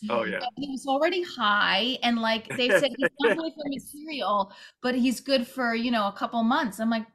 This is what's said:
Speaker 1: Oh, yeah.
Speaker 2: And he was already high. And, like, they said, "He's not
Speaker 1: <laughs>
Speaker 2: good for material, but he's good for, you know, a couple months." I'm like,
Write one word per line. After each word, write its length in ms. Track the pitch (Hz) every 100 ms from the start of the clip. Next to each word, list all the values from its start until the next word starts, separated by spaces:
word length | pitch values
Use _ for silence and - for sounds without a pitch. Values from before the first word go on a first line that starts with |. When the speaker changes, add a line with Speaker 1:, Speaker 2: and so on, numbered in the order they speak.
| 208
Speaker 1:
Oh, 140 | -
yeah. 160 | - -
Speaker 2:
And 100 | - -
he 120 | 285
was 140 | 269 269
already 360 | 269 330 370
high. 720 | 349 254 208 208 180 190 247 262
And, 180 | 240 233
like, 340 | 226 226 - -
they 140 | 247
said, 200 | 185 269 240
"He's 120 | 262 -
not 160 | 233 330
Speaker 1:
<laughs> 0 |
Speaker 2:
good 160 | 320
for 100 | 302 285
material, 880 | 262 - 294 311 277 190 208 196 - - _
but 140 | 247 254
he's 240 | 262 226
good 260 | 269 269 240
for, 280 | 254 233 226
you 160 | 240
know, 160 | 233 202
a 60 |
couple 280 | 196 247 233
months." 360 | 226 294 247 190
I'm 100 | 226
like, 160 | 226 214